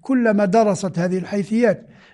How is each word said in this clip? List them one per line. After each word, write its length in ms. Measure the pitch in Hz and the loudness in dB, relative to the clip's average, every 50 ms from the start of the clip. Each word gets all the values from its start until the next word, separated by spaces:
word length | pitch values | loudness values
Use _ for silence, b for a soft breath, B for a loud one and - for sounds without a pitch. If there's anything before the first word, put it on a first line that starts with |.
كلما 440 | - - 269 254 240 226 208 202 208 | -6 -2 0 0 2 2 2 2 2
درست 540 | 190 175 226 220 208 190 - 196 180 135 165 | 2 2 2 2 2 0 -2 -4 -6 -4 -4
هذه 200 | 175 180 185 185 | -2 -2 -2 -4
الحيثيات 720 | 170 - 202 202 196 - 220 226 240 220 170 - - B B B B B | -4 -4 -4 -6 -4 -2 -2 0 2 0 0 -2 -6 B B B B B